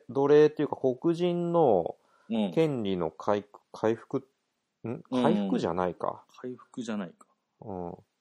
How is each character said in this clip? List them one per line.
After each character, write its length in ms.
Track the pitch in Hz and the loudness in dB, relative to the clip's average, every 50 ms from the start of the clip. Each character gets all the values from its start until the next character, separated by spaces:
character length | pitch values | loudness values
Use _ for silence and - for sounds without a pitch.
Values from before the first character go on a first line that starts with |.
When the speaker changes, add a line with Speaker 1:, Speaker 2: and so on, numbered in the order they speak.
| _ - | _ -6
Speaker 1:
奴 180 | 117 135 139 | -2 0 4
隷 180 | 143 147 151 151 | 6 8 8 8
っ 20 | 151 | 6
て 120 | 151 - 151 | 4 0 -2
い 20 | |
う 20 | |
か、 80 | - - | -4 -2
黒 380 | - - 131 123 - - 165 170 | -2 -2 -2 -2 0 0 -2 0
人 400 | 160 175 180 175 175 175 170 170 | 0 0 -2 0 -2 -2 0 2
の 420 | 170 160 127 104 87 82 - - _ _ _ _ _ _ - | 4 4 4 4 4 2 -2 -6 _ _ _ _ _ _ -4
Speaker 2:
う 180 | 113 110 107 95 | -2 -2 -2 0
ん。 20 | 85 | 0
Speaker 1:
権 300 | 165 160 156 139 120 107 | 0 0 0 0 -2 -2
利 140 | 98 95 | -2 -2
の 140 | 90 85 78 | -2 -2 -4
回-、 340 | - - - - 104 104 98 - - - _ _ | -6 -4 -2 -2 0 0 -2 -6 -16 -20 _ _
回 240 | - - - 110 117 | -6 -2 0 0 0
復、 320 | 113 - - - - - _ _ _ _ _ _ _ _ _ _ _ - | -2 -4 -6 -8 -8 -8 _ _ _ _ _ _ _ _ _ _ _ -10
ん？ 60 | 113 | -10
Speaker 2:
う 40 | 123 | -10
ん。 60 | - - _ | -10 -8 _
Speaker 1:
回 260 | 131 127 123 147 - 104 101 | -2 0 2 2 2 0 0
復 140 | 98 - 113 | -2 -2 -2
じ 80 | - | -2
ゃ 60 | 90 82 | -2 -2
な 140 | 92 92 | -2 -2
い 80 | 90 85 | -2 -4
か。 300 | - - - - - - _ _ - | -4 -6 -8 -8 -8 -14 _ _ -16
Speaker 2:
回 140 | - 127 127 | -14 -14 -14
復 260 | 113 - _ - 131 | -14 -18 _ -14 -12
じ 100 | 117 113 | -10 -8
ゃ 60 | 110 | -8
な 80 | 104 92 | -8 -8
い 60 | 82 | -10
か。 160 | - _ _ _ _ _ _ _ _ _ | -14 _ _ _ _ _ _ _ _ _
Speaker 1:
う 120 | - 113 95 | -14 -12 -10
ん。 200 | 90 87 87 90 - _ _ _ _ | -8 -8 -10 -12 -14 _ _ _ _